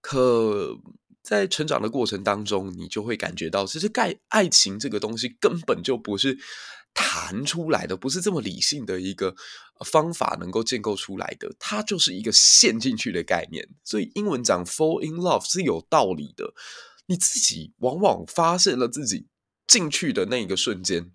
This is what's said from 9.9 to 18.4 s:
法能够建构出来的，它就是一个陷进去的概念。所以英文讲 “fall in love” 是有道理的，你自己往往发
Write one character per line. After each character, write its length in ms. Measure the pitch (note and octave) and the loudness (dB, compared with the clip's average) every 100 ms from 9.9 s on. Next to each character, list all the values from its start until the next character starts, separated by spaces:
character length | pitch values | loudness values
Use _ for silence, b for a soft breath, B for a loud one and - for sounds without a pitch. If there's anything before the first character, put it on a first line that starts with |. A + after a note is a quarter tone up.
| D#3+ D#3+ | 2 2
法 260 | E3+ A#2+ - | 0 -2 -2
能 100 | F2 | -4
够 140 | F#2+ | -4
建 160 | A#2 A#2+ | -2 -2
构 160 | G#2+ G2+ | -2 -4
出 220 | - G2 | -6 -8
来 180 | - - | -8 -8
的， 160 | - - | -12 -10
它 240 | - G#3 | -6 -6
就 160 | G#3+ F#3 | -4 0
是 160 | - | 0
一 80 | F#2 | 0
个 100 | - | 2
陷 480 | G#2 - - - A#2 | 6 8 8 6 4
进 160 | B2 A2+ | 0 -2
去 160 | - | -2
的 100 | F2 | -2
概 240 | E2 F2 D#2+ | 0 0 -2
念。 160 | D#2 - - | -10 -12 -16
所 160 | - G#2+ | -6 -4
以 100 | F#2+ | -2
英 120 | - G#3 | -2 -2
文 160 | C#3 | 0
讲 220 | A#2+ F2+ | 2 2
“fall 400 | F2 - D#3 - | 0 0 0 0
in 120 | D#3+ E3 | -4 -2
love” 300 | F3+ A#2+ - | 0 0 0
是 140 | E3+ | -2
有 260 | D3 E2 - | 0 -2 2
道 240 | D#3+ G#2+ | 4 4
理 180 | E2 D2 | 0 -6
的， 200 | - - - B B B B _ | -10 -10 -10 B B B B _
你 100 | F3+ | 0
自 220 | - - | 0 2
己 360 | - F2 D2+ _ | 0 0 -10 _
往 200 | B2+ D3+ | -4 2
往 240 | G3 F#2 F2 | 2 2 -2
发 300 | - | 2